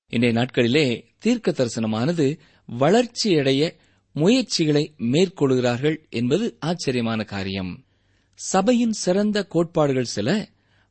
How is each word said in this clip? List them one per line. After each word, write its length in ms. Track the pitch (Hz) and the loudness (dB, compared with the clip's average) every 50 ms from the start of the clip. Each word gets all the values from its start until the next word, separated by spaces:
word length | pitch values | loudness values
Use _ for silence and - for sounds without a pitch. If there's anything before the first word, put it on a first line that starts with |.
| _ _ - | _ _ -2
இன்றைய 200 | 117 123 120 113 | 0 0 2 2
நாட்களிலே 680 | 117 123 127 - 143 120 117 127 156 147 127 117 - - _ _ | 0 -2 0 0 0 2 2 2 2 2 2 -2 -4 -8 _ _
தீர்க்க 340 | _ - 214 247 233 - 185 | _ -2 0 0 0 0 -2
தரிசனமானது 880 | 160 - 127 117 - 120 110 110 110 110 123 160 175 165 143 135 156 - _ _ _ _ _ - | -2 0 -2 -2 -2 -4 -2 -2 -2 -2 -2 -2 0 0 0 0 -2 -4 _ _ _ _ _ -14
வளர்ச்சியடைய 1080 | 120 120 135 160 202 240 247 226 - - - 214 170 147 131 135 135 135 151 175 - _ _ _ _ _ _ _ _ | -4 0 2 4 4 2 2 0 -6 -4 -2 0 2 2 2 2 2 0 0 -2 -4 _ _ _ _ _ _ _ _
முயற்சிகளை 800 | - 156 196 247 262 226 - - - 160 151 147 143 - - - | 0 2 2 2 2 0 -2 -2 0 2 2 2 2 0 -2 -6
மேற்கொள்கிறார்கள் 1000 | - 113 117 131 165 196 175 - - 143 131 127 127 123 123 120 123 139 151 160 151 - _ | -4 -2 0 2 2 2 2 2 0 2 2 2 2 2 0 0 0 0 -2 -2 -2 -8 _
என்பது 360 | - 117 120 123 143 196 240 220 - _ | -4 -4 0 0 0 0 0 -4 -6 _
ஆச்சரியமான 640 | - 160 175 165 - 143 127 123 117 113 113 110 104 | -6 -6 -4 -4 -4 -4 -2 -2 -2 -2 -4 -4 -6
காரியம். 640 | - 101 98 98 98 95 98 92 90 87 131 _ _ _ _ _ _ _ _ _ _ _ - | -6 -6 -6 -6 -6 -6 -6 -6 -8 -10 -12 _ _ _ _ _ _ _ _ _ _ _ -14
சபையின் 520 | - - - 190 190 247 247 233 240 226 | -8 -2 -2 0 2 2 2 2 0 0
சிறந்த 460 | 214 - - 180 180 202 208 214 202 208 196 | -2 -2 -2 -2 0 0 0 0 -2 -4 -4
கோட்பாடுகள் 580 | - - 165 170 165 - 160 151 139 131 131 123 | -2 -2 -2 -2 0 0 0 0 2 0 0 -2
சில 260 | - - 104 101 131 196 220 - - _ _ _ _ _ _ _ _ | -4 -4 -4 -2 -2 -2 -2 -4 -8 _ _ _ _ _ _ _ _